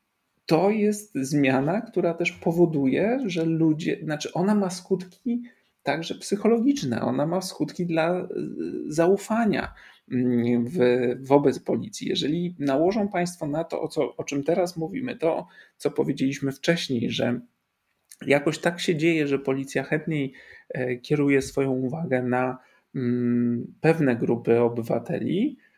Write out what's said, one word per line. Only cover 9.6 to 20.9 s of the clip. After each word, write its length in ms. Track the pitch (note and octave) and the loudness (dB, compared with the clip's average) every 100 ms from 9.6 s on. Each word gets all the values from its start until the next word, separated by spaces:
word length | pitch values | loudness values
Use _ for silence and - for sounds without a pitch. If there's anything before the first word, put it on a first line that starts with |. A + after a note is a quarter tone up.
| - - - - _ | -2 -10 -20 -20 _
mm, 540 | B2+ B2 A#2+ A#2+ A#2+ A#2+ | 0 2 2 4 2 2
w, 100 | F3 B2 B2 B2 C3+ | 4 4 4 2 -2
wobec 380 | C3 C#3+ C#3+ C3+ | 4 6 6 2
policji. 500 | - B2 - - - | -2 -4 -4 -8 -4
Jeżeli 480 | - C#3 E3+ F3 F3+ | -2 0 -2 -4 -4
nałożą 500 | C#3+ C3+ E3+ A3 G3+ | 0 2 2 2 -2
państwo 380 | F#3 F3 - D3+ | -2 -4 -4 -4
na 180 | D3+ | -4
to, 180 | E3 - | -4 -6
o 60 | D#3+ | -4
co, 280 | D#3+ C#3 - | -2 -2 -4
o 80 | |
czym 200 | - C#3+ | -6 -2
teraz 320 | C#3+ F3+ F3 E3 | 0 2 0 -2
mówimy, 400 | D#3+ - B2 - | -6 -6 -6 -2
to, 300 | D#3+ - F3 - - _ | 0 -2 -6 -18 -20 _
co 140 | D3 | -4
powiedzieliśmy 600 | D3 D3 D#3 C3+ C#3+ C3+ | 0 -2 0 -2 -2 -4
wcześniej, 580 | C3+ - F3 - B2 A#2+ | -2 0 0 0 -2 -2
że 300 | A#2+ A#2+ A#2+ - _ _ _ _ _ _ - C3 | -2 -2 -2 -8 _ _ _ _ _ _ -12 0
jakoś 320 | C#3 D3+ D3+ | 2 2 -2
tak 220 | E3+ F3+ | -4 -2
się 160 | - D3+ | -2 0
dzieje, 300 | E3 D#3+ C#3+ | 2 2 0
że 120 | C#3 | 0
policja 440 | C#3 C3+ C3+ C#3 | -2 -4 -2 -4
chętniej, 500 | C3+ D#3 D#3+ D3+ C3+ - - - _ | -2 -2 -2 -2 -4 -8 -20 -20 _
e, 280 | - B2+ | -6 -4